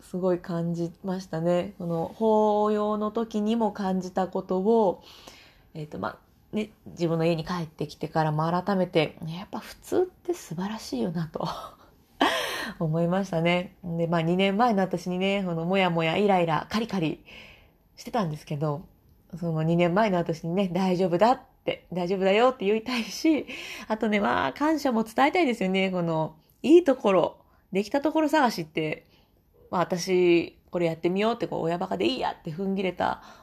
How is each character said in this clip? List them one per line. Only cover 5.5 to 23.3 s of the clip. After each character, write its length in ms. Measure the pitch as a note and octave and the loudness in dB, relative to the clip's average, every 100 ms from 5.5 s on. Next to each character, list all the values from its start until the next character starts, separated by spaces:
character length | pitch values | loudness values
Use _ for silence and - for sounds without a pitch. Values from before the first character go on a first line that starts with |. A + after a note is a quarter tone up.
| _ _ | _ _
え 100 | D#3+ | -14
っ 40 | D3+ | -12
と、 100 | - | -8
ま 100 | G#2+ | -8
あ、 80 | - _ _ _ | -8 _ _ _
ね、 180 | G#3+ G#3 - - | -8 -8 -10 -16
自 220 | D#3+ E3+ | -4 -2
分 100 | E3 | 2
の 60 | |
家 100 | E3 | 2
に 100 | D#3+ | 0
帰 180 | D#3+ F3+ | -2 -6
っ 40 | D#3+ | -6
て 200 | - D#3 | -8 -10
き 80 | |
て 140 | - D#3 | -8 -4
か 160 | E3 | -2
ら 80 | D#3 | 0
も 100 | D3+ | 0
改 340 | E3 F3 F3+ G3 | 0 0 0 0
め 100 | F3+ | 2
て、 300 | F3 D3+ - | 2 0 -2
ね、 160 | D#3+ E3+ | -10 -10
や 60 | |
っ 40 | G#3 | -10
ぱ 80 | A#3+ | -12
普 180 | - - | -12 -16
通 200 | - F#4 | -4 -2
っ 20 | |
て 340 | F#4 - - | -2 -4 -8
素 200 | E4+ - | -8 -8
晴 140 | D#3+ G3 | -6 -6
ら 100 | A3 | -8
し 200 | - C4 | -8 -4
い 40 | |
よ 100 | G#3 | -4
な 160 | E3+ D#3+ | -4 -6
と 200 | - E3+ - - - - _ _ | -6 -6 -8 -12 -18 -20 _ _
<laughs> 640 | - - E5 B4 - A3+ - | -2 0 0 -4 -6 -8 -6
思 220 | E3 D#3+ | -2 0
い 80 | E3+ | 0
ま 160 | F#3 | 0
し 60 | G3 | -2
た 100 | E3 | 0
ね。 360 | E3+ F3+ F#3 - | 2 0 -2 -12
で、 220 | F3+ E3 E3 | -8 -4 0
ま 120 | E3+ | 0
あ、 40 | |
二 140 | E3 F3+ | 2 2
年 200 | G3 G3 | 2 4
前 180 | B3 | 2
の 80 | G3 | 2
私 260 | F#3 F3 F3+ | 0 -2 -4
に 100 | F3+ | -2
ね、 240 | F#3+ G3+ F#3 | 0 0 -2
こ 80 | |
の 100 | E3 | -2
も 140 | E3+ G3 | 0 2
や 100 | F#3 | 2
も 140 | E3+ | 2
や 160 | D#3+ F3 | 0 2
イ 100 | G#3 | 4
ラ 120 | F#3 | 4
イ 60 | E3 | 2
ラ 200 | D3+ - | 0 -2
カ 100 | G#3+ | -4
リ 80 | A3+ | -2
カ 140 | G3 | -2
リ 240 | D#3 - - - - - _ _ _ - | -2 -4 -12 -20 -20 -20 _ _ _ -20
し 80 | |
て 60 | - | -6
た 140 | A#3+ | -4
ん 60 | F3 | -2
で 60 | D3+ | -4
す 80 | |
け 140 | - D3 | -8 -4
ど、 240 | D3+ C#3+ - _ _ _ _ E3 | -4 -4 -8 _ _ _ _ -8
そ 140 | E3+ | -4
の 100 | D#3+ | 0
二 140 | D#3+ E3+ | 2 4
年 180 | F3 | 4
前 160 | F3+ A3 | 4 2
の 80 | F3+ | 2
私 260 | E3 D#3 | 0 -4
に 100 | E3 | -4
ね、 140 | F3+ F#3+ | -2 0
「大 220 | F3 F#3+ F3+ | 0 0 2
丈 100 | F#3 | 2
夫 100 | E3+ | 4
だ」 160 | A3+ | 4
っ 80 | C4 - _ | 2 -2 _
て、 220 | - - - | -6 -6 -6
「大 160 | F3 F3 | -4 -2
丈 80 | F#3+ | 0
夫 40 | |
だ 120 | F#3+ | 2
よ」 160 | G3+ B3+ | 4 4
っ 60 | C4 | 2
て 80 | |
言 120 | G3 A3 | 0 0
い 60 | |
た 160 | A3 B3 | 0 -4
い 60 | |
し、 420 | G3 - D#4+ | -4 -2 2